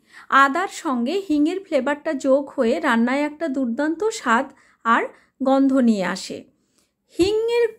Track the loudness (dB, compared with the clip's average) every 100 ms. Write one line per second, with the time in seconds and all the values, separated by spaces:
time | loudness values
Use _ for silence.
0 | _ -20 0 4 4 2 -4 -6 -4 -2
1 | -2 -4 -2 0 0 -2 -2 -2 -2 -4
2 | -4 -2 2 2 0 -2 0 0 2 2
3 | 2 0 -2 -4 -4 -2 -2 -2 -2 -2
4 | -4 -4 -2 0 -2 -10 _ _ 0 0
5 | 0 -10 _ _ 0 2 4 4 2 2
6 | -2 -6 -8 -14 -16 _ _ _ _ _
7 | _ -2 0 0 0 0 0